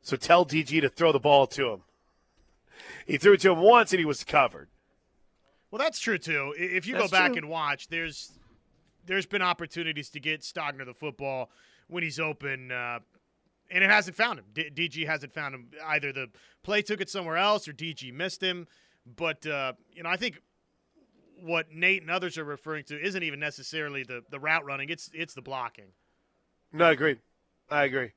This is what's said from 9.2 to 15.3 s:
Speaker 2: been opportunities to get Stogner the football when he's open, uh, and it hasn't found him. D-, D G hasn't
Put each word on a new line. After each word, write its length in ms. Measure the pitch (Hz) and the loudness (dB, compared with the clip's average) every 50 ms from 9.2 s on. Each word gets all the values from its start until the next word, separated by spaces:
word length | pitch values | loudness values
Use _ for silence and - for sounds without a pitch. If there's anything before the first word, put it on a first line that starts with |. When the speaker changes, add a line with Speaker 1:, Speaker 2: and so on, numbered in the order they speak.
| 185 | -2
Speaker 2:
been 160 | - 202 202 | -2 -2 0
opportunities 680 | 185 180 175 - 170 151 - 170 170 160 156 147 139 - | 2 2 0 0 -4 -10 -8 -6 -6 -6 -6 -6 -10 -12
to 100 | - 151 | -14 -8
get 200 | 135 156 156 156 | -4 -4 -6 -4
Stogner 440 | - - - 170 156 143 139 131 135 | -8 -12 -10 -8 -8 -8 -8 -10 -14
the 80 | 123 120 | -16 -14
football 560 | - 156 151 135 - 143 135 135 131 123 - _ _ _ _ _ _ _ | -10 -10 -10 -8 -6 -6 -6 -4 -4 -6 -8 _ _ _ _ _ _ _
when 160 | _ 165 175 170 | _ -6 -6 -6
he's 160 | 160 131 139 | -6 -4 -4
open, 500 | 160 156 147 _ 139 139 135 127 127 123 | -4 -6 -6 _ -8 -8 -8 -8 -8 -8
uh, 280 | 127 123 123 120 120 120 _ _ _ _ _ _ _ _ _ _ _ _ _ _ | -8 -6 -6 -6 -8 -8 _ _ _ _ _ _ _ _ _ _ _ _ _ _
and 140 | 185 180 190 | 2 2 4
it 60 | 190 | 6
hasn't 260 | 214 214 202 185 170 | 4 4 2 -2 -2
found 240 | - 220 240 214 139 | -2 -2 -2 -2 -6
him. 60 | 98 101 104 | -12 -12 -8
D-, 160 | 131 160 151 | -8 -8 -8
D 180 | 143 143 170 | -4 -4 -4
G 160 | 165 139 160 160 | -4 -4 -6 -4
hasn't 300 | 147 156 147 147 135 | -4 -4 -4 -6 -10